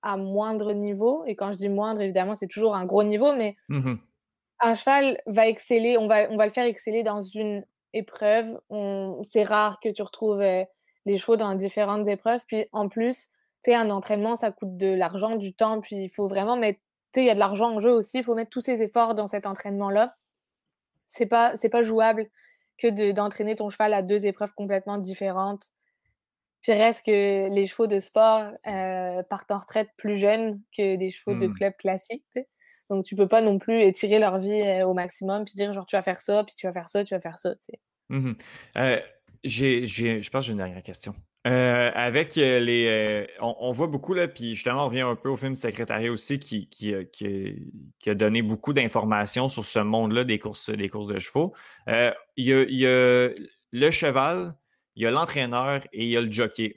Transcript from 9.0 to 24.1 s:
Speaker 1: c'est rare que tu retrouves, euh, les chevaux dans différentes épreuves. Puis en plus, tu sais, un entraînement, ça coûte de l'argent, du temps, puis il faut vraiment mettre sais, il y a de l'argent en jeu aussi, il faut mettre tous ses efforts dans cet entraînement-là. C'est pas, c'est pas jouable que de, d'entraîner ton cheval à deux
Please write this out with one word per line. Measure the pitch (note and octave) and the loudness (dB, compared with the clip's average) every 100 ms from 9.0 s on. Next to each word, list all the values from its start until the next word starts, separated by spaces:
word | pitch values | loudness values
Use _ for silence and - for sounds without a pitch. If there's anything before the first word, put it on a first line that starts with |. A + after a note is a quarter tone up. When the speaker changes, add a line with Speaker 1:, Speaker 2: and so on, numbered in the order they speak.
| F#3+ D#3+ | -6 -8
Speaker 1:
c'est | G#3 A3+ | -2 0
rare | G3+ G#3 G#3+ G3 | 2 2 2 -2
que | A3 | -6
tu | G3+ | -6
retrouves, | G3 - A3 G3+ | -10 -4 -2 0
euh, | G3 F#3 F#3 _ _ _ G3+ | 2 0 -2 _ _ _ -2
les | G3 | -2
chevaux | - A3+ | 2 2
dans | G#3 | 2
différentes | F#3+ G3 G#3+ G3+ G#3+ G#3 | -2 -4 -2 -2 0 -2
épreuves. | G3+ A3+ A#3+ - | -2 0 -2 -2
Puis | A3 - | -6 -4
en | G#3+ G3+ | -4 -4
plus, | A3+ A#3 B3+ - _ _ _ | -2 -2 -2 -10 _ _ _
tu | B3 | 2
sais, | |
un | A#3+ G#3+ | 2 2
entraînement, | G3 G3 G#3 G#3+ A#3 | -2 -2 -2 -2 -2
ça | A3 | -4
coûte | G3+ G3 F3+ | -4 -10 -4
de | F#3+ | 0
l'argent, | F#3 E3+ F#3 A3 A3+ | 0 0 -2 -4 -4
du | G3 | -6
temps, | - A3 A3 | -2 0 0
puis | G#3 G3+ | -6 -8
il | F#3+ | -8
faut | - G3 | -4 -4
vraiment | G3 G#3 B3 | -2 0 0
mettre | A3 G3+ _ _ _ | 0 -2 _ _ _
sais, | C4 | 2
il | B3+ | 4
y | |
a | |
de | G#3 | 4
l'argent | G3 G3+ A#3 | 2 2 0
en | G#3+ | 2
jeu | A3+ | 4
aussi, | A#3+ G#3 B3+ | 4 2 -4
il | |
faut | A#3+ | -2
mettre | A3+ A3+ | -4 -4
tous | B3+ | -6
ses | A#3+ A#3+ | -4 -2
efforts | G#3+ A#3+ A3+ | 0 2 2
dans | G#3+ G3+ | 0 -4
cet | G#3 G3 | -6 -6
entraînement-là. | G3 G#3 G3+ G3+ G3+ B3 - _ _ _ _ _ _ _ _ _ | -8 -6 -4 0 2 2 -2 _ _ _ _ _ _ _ _ _
C'est | - A3+ | -4 2
pas, | A#3 A#3 A3+ | 4 4 2
c'est | A3+ | 0
pas | A#3 | 2
jouable | A3+ A3 A3 A3 G#3+ _ _ _ _ - | 2 4 4 2 -4 _ _ _ _ -2
que | A#3 | 0
de, | G#3 G#3 | 2 0
d'entraîner | G3 G#3 - G#3+ G#3+ | 0 -2 -2 -4 -4
ton | G#3 | -4
cheval | - G#3+ | 0 2
à | G#3 | 2
deux | F#3 | 2